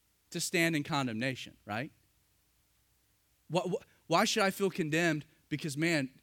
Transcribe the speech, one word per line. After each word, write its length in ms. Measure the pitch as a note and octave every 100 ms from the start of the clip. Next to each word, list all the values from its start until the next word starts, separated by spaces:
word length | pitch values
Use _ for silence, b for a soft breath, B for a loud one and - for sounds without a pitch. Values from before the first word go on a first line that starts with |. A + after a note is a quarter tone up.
| _ _ _
to 80 | F3
stand 360 | - F3 E3 D#3
in 80 |
condemnation, 720 | C#3+ D3 B2+ A2 C3 B2+ - - -
right? 260 | G#2+ C#3+ _ _ _ _ _ _ _ _ _ _ _ _ _ _ _ _
Wh-, 160 | E3 F3+
wh-, 160 | F#3 - b -
why 180 | E3 A3
should 180 | A3+
I 80 | G3
feel 180 | F#3+ G3
condemned? 560 | - D#3 D#3 F3 D3+ - b _
Because, 280 | D3+ E3 C3+
man, 320 | E3 D#3+ C3 -